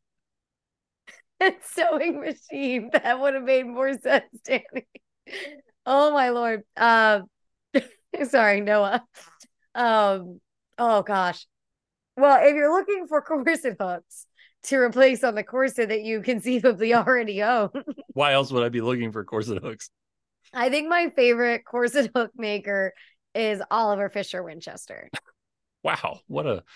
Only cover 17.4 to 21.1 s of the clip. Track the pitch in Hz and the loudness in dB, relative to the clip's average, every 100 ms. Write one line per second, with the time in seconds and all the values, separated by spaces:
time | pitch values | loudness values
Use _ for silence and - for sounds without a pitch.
17.4 | 208 247 202 277 285 - - 127 143 139 | 0 0 0 -4 -12 -14 -12 -2 2 2
18.4 | 135 127 120 120 113 127 113 107 95 110 | 2 0 0 -2 -2 -2 -4 -8 -6 -6
19.4 | 107 101 76 - - _ _ _ _ _ | -4 -6 -8 -12 -18 _ _ _ _ _
20.4 | _ 254 247 285 311 349 339 | _ -4 -2 0 0 0 0